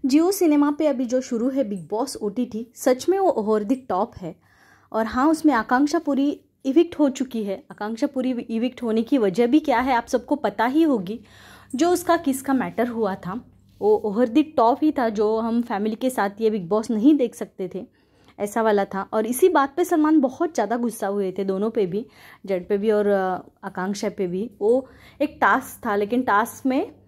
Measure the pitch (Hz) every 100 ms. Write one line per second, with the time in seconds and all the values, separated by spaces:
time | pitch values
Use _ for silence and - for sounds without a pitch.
0 | 277 285 339 392 339 294 285 294 311 247
1 | 247 254 254 233 247 262 220 196 151 208
2 | 269 - 208 202 247 214 240 - - 254
3 | - 381 381 226 208 214 202 262 - 185
4 | 226 - 175 - _ _ _ _ _ 220
5 | 220 233 294 311 302 240 214 254 294 339
6 | 311 269 285 - _ _ 269 269 339 -
7 | 294 262 254 226 202 190 _ - 208 226
8 | 285 262 254 240 - 226 247 247 233 220
9 | 226 277 202 185 240 302 302 233 254 240
10 | 233 254 - 294 - - 233 285 330 240
11 | 180 233 - - - - - 247 330 359
12 | - 339 277 262 - 269 180 - 240 226
13 | 208 196 175 220 - _ _ _ 202 214
14 | 214 196 247 247 302 - 226 262 302 294
15 | 226 208 214 220 226 233 233 202 214 214
16 | 254 254 202 202 220 214 170 208 220 214
17 | 254 294 240 - 202 - 180 185 247 _
18 | _ _ _ - 208 226 220 208 196 190
19 | 196 220 220 247 370 311 269 - 359 339
20 | 302 311 262 269 330 320 202 240 240 214
21 | 196 202 190 185 196 190 214 220 185 196
22 | 254 - - - 196 185 175 202 220 208
23 | 208 196 185 185 - _ 196 185 185 202
24 | 208 208 185 180 226 - 202 254 262 -
25 | - _ 294 - 214 233 - - 233 202
26 | 208 247 254 202 226 - 269 262 427 -